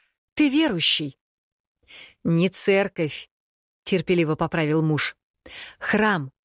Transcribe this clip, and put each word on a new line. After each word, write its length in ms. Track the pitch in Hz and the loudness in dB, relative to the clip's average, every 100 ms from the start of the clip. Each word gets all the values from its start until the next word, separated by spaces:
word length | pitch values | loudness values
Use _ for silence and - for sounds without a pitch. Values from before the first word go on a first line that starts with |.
| _ _ _ | _ _ _
Ты 140 | - 294 | 0 2
верующий?» 680 | 277 320 175 - - 147 - _ _ _ _ _ _ _ - - _ | 2 0 0 0 -2 -4 -12 _ _ _ _ _ _ _ -20 -20 _
«Не 240 | - 165 180 | -2 2 2
церковь», 840 | - - 196 196 - 156 - - _ _ _ _ _ | 0 2 2 0 -4 -6 -6 -16 _ _ _ _ _
терпеливо 500 | - 185 170 175 156 | -4 -2 0 0 0
поправил 480 | 156 165 165 151 156 | 0 -2 -2 0 2
муж. 340 | 156 147 - - _ _ - - - - | 2 0 -2 -10 _ _ -20 -20 -20 -12
«Храм — 540 | - 208 214 185 135 _ | -4 0 0 0 -4 _